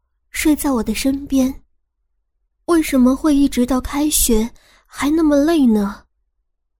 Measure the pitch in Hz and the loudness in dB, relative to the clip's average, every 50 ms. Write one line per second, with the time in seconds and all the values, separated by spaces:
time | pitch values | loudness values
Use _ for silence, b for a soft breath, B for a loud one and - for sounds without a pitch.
0 | _ _ _ _ _ _ - - - 311 294 277 - 285 269 226 214 220 208 - | _ _ _ _ _ _ -8 -2 0 2 2 2 0 -2 -2 -2 -2 -4 -4 -2
1 | - 269 269 277 285 277 269 269 254 262 269 - - _ _ _ _ _ _ _ | -2 -2 -2 -4 -4 -2 0 0 0 0 -2 -8 -16 _ _ _ _ _ _ _
2 | _ _ _ _ _ _ _ _ _ _ _ _ _ - 349 320 311 - 277 262 | _ _ _ _ _ _ _ _ _ _ _ _ _ 0 0 0 0 0 2 2
3 | 240 254 262 254 - 311 285 277 277 269 - 247 247 247 269 254 247 - - 285 | 2 2 2 0 0 0 2 2 2 0 0 -2 -2 0 -2 -2 -4 -4 -4 -4
4 | 302 302 302 - - - 233 208 226 240 - b b b b b b b - - | -2 -2 -2 -2 0 0 0 0 0 -2 -8 b b b b b b b -10 -4
5 | 269 285 311 330 320 294 294 277 285 320 349 311 269 233 214 214 202 202 208 - | -2 0 0 2 2 2 2 2 2 2 2 2 2 2 2 0 -2 -4 -8 -12
6 | - _ _ _ _ _ _ _ _ _ _ _ _ _ _ | -20 _ _ _ _ _ _ _ _ _ _ _ _ _ _